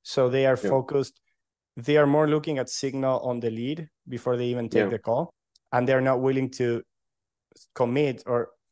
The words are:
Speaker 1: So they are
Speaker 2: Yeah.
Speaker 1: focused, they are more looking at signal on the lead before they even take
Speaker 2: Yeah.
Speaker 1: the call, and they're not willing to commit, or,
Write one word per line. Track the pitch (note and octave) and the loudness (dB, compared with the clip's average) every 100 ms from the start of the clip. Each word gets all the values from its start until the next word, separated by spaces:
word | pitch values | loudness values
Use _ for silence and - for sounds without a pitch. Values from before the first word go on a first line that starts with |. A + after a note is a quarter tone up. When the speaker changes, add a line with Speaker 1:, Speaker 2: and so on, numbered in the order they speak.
Speaker 1:
So | - - B2+ | -6 0 2
they | C3 C3+ | 4 2
are | B2+ | 2
Speaker 2:
Yeah. | G2+ | 2
Speaker 1:
focused, | C3+ B2+ C#3+ C3 _ _ _ _ _ _ - | 0 0 -2 -2 _ _ _ _ _ _ -12
they | A#2+ D3 | 2 4
are | D3 | 6
more | D3 D3+ | 4 4
looking | D3+ D3+ C#3+ | 2 0 -4
at | B2 | -4
signal | - C#3 C3+ C3+ B2+ | -4 -4 -2 0 0
on | B2+ A#2+ | -2 -4
the | A#2 | -4
lead | A2+ B2 D#3+ D#3 _ - | -4 -6 -6 -10 _ -12
before | B2 - B2 | -8 -2 -2
they | B2 | -2
even | B2 A#2 | -4 0
take | A2+ | 0
Speaker 2:
Yeah. | G#2 | 0
Speaker 1:
the | G#2+ | -2
call, | - A#2+ E3+ _ _ _ _ | -2 -2 -2 _ _ _ _
and | B2 B2+ | -2 2
they're | C3 | 2
not | C3 B2+ | 4 2
willing | C3 C3+ C3 | 2 0 -2
to | - A#2+ A#2 - _ _ _ _ _ _ - - | -2 -2 -2 -6 _ _ _ _ _ _ -20 -20
commit, | - A#2+ B2+ D3 B2 - | -4 -2 0 -2 -2 -4
or, | A#2+ A2+ _ _ | -4 -4 _ _